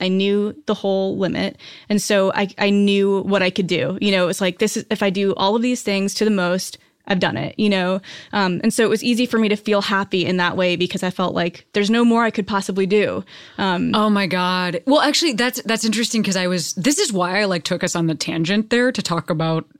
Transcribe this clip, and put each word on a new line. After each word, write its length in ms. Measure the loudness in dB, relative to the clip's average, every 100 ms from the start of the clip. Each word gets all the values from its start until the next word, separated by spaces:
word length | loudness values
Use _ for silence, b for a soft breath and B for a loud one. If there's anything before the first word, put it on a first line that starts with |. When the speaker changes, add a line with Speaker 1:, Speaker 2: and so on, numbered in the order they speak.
Speaker 1:
I 80 | 0
knew 460 | 2 2 2 -2 -6 -4
the 60 |
whole 460 | -2 0 0 -2 -2
limit. 400 | -2 -2 -4 -6 B B B
And 100 | -2
so 320 | 2 2 2
I, 160 | 0 -4 0
I 140 | 0
knew 500 | 2 4 2 2 0
what 220 | 0 0
I 80 | 0
could 160 | 0 -2
do. 320 | 0 -2 -2
You 100 | 0
know, 140 | 2
it 20 | 0
was 140 | 0
like, 180 | -2 0
this 160 | -2 -2
is, 80 | -4
if 120 | -2
I 80 | 0
do 240 | 0 0
all 200 | 2 2
of 60 | 2
these 220 | 0 -2
things 320 | -2 -2 -2
to 100 | 0
the 60 | 0
most, 480 | 2 0 -2 -4 -12 b b -4
I've 140 | 0
done 160 | 0 -2
it, 180 | -6 0
you 100 | 2
know? 320 | 2 0 -2 B B B
Um, 300 | 0 0 2
and 100 | 0
so 120 | 2
it 40 | 2
was 160 | 2
easy 220 | 0 0 2
for 120 | 2
me 120 | 2
to 60 | 0
feel 260 | 0 0
happy 420 | 2 -2 0 -2
in 140 | 0 0
that 180 | 0 0
way 200 | 0 0
because 260 | -2 -2
I 80 | -4
felt 240 | -2 -2
like 320 | -2 -4 -6 _
there's 160 | -2 0
no 160 | 2 4
more 180 | 4
I 60 | 2
could 160 | -2 -2
possibly 400 | -4 -2 -2 2
do. 360 | 2 2 -2 -8 B B B
Um, 360 | -2 0 0
Speaker 2:
Oh 140 | 2 2
my 180 | 2 0
God. 540 | 0 0 0 -2 -4 2
Well, 160 | 2
actually, 320 | 4 2 0
that's, 260 | 0 -2 -2
that's 200 | -4 -2
interesting 380 | 0 -2 -2 -2
'cause 140 | 0 0
I 100 | 0
was, 260 | -2 -4
this 260 | -2 0 0
is 140 | 0
why 280 | 0 0 0
I, 40 |
like, 200 | 0 -2
took 200 | -2 -2
us 100 | -2
on 120 | 0 0
the 80 |
tangent 560 | -2 -4 -2 0 0 2
there 200 | 2 2
to 100 | 0
talk 260 | -2 -4 0
about, 380 | 0 2 0 -4